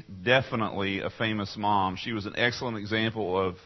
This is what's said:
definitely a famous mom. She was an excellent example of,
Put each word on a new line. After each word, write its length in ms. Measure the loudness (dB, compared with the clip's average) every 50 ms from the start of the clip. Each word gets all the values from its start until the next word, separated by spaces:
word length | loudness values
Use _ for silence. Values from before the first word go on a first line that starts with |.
| -10 -14 -14 -4 2
definitely 760 | 4 4 4 4 2 0 -2 0 0 -2 -2 -2 -2 -2 -2
a 100 | -4 -4
famous 440 | -4 -2 -2 -2 -2 -2 -4 -4 -4
mom. 400 | -2 0 2 4 4 4 4 2
She 160 | -2 -4 -4
was 140 | -4 -4 -4
an 80 | -4 -2 0
excellent 400 | 2 2 2 0 -4 -4 -4 -6
example 640 | -4 -2 0 0 2 0 0 -2 -2 0 2 2
of, 160 | 0 0 -2 -6 -10